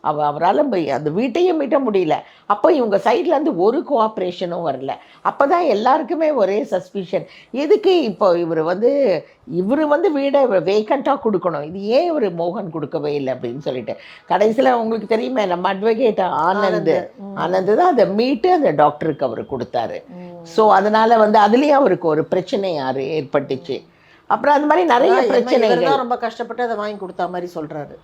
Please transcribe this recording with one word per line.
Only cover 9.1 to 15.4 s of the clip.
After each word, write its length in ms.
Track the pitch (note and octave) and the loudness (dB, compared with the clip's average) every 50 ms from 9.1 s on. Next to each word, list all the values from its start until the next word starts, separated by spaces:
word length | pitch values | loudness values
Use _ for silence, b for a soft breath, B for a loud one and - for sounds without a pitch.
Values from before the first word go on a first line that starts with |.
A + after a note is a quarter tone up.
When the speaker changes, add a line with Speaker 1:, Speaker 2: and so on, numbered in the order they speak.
| F3+ D3 b b b b _ - D#3+ | 0 -2 b b b b _ -6 -4
Speaker 1:
இவரு 240 | F3 F#3 G3 C4 D4+ | -4 -2 0 0 0
வந்து 380 | D#4 D4 D4 D4+ E4+ - D4+ C#4 | 2 0 0 2 2 0 0 0
வீடை 280 | C#4 C#4 C4+ C#4+ C4+ | -2 0 2 2 2
வேக்கண்டா 720 | A3+ G3+ F#3 D#3 F3+ G3+ G#3+ G#3+ G#3+ C#4 C#4+ - C#4+ C4+ C#4 - | 4 2 0 0 2 0 0 0 0 -2 -2 0 -2 -2 0 0
கொடுக்கணும், 380 | A3+ G3+ F3+ - F3 D#3+ C#3+ | -2 -2 0 -2 -2 -4 -4
இது 200 | D3 D#3 F3+ G3 | -8 -8 -10 -8
ஏன் 320 | G3 G#3 A#3 C#4 F4 F4+ D#4+ | -4 0 0 2 2 0 0
இவரு 200 | D4+ A3+ F#3+ F3 | 0 -2 -2 -2
மோகன் 360 | E3 E3+ F3 F3 A3+ G3+ D#3+ | -4 -4 -4 -4 -6 -8 -8
கொடுக்கவே 440 | D#3 D#3+ D3 C3+ - D#3 C#3+ D3 D3 | -8 -8 -8 -6 -6 -6 -4 -4 -4
இல்லை?" 200 | D3 C#3 B2+ B2+ | -4 -4 -4 -6
அப்படின்னு 240 | - B2 A#2+ A#2+ C#3+ | -6 -6 -8 -8 -8
சொல்லிட்டு. 380 | D#3 D#3 C3 B2+ A2 A2 - B B B B B B - | -8 -6 -6 -6 -8 -8 -12 B B B B B B -4
கடைசியில 440 | - F#3 G#3 A3 A3 B3 C4 C4 | 0 2 2 2 2 2 2 2
உங்களுக்கு 360 | B3 A#3 A3 A3 A3+ A3 G#3 - | 2 2 0 -2 -4 -4 -2 -2
தெரியுமே, 380 | A3 A3 B3 B3+ C4 B3 | -2 -2 0 -2 -2 -2